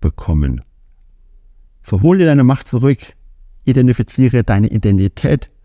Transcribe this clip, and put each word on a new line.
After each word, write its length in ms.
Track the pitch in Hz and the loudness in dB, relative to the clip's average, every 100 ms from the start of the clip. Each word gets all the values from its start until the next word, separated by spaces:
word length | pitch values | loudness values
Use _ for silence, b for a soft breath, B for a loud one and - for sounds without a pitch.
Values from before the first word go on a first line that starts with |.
bekommen. 640 | 78 - - 78 69 62 - _ _ _ _ _ _ - - _ _ _ | -6 -6 -4 -2 -2 -6 -12 _ _ _ _ _ _ -20 -20 _ _ _
So 200 | - 95 | -6 0
hol 160 | 151 190 | 2 4
dir 80 | 170 | 4
deine 180 | 143 | 4
Macht 220 | 127 135 - | 2 0 -4
zurück, 320 | 123 135 139 - - - - - - | -2 0 -2 -6 -20 -20 -20 -20 -10
identifiziere 800 | - 127 123 120 117 - 131 123 | -2 2 2 0 -4 0 0 0
deine 260 | 113 101 107 | 0 0 0
Identität, 800 | 110 104 98 98 - 143 147 - _ | -2 0 0 0 -2 -4 -4 -6 _